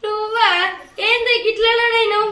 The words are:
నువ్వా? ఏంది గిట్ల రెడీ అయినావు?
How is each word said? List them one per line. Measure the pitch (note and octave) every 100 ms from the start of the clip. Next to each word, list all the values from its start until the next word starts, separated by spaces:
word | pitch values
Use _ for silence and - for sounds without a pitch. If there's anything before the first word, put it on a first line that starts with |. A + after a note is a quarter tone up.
నువ్వా? | G#4+ G#4+ G#4+ A4+ A4 F4 F#4+ F#4 - -
ఏంది | G#4 A#4 A#4 A#4
గిట్ల | A4 A4 A4+
రెడీ | A#4 A#4 A4+
అయినావు? | A4+ G#4 G#4+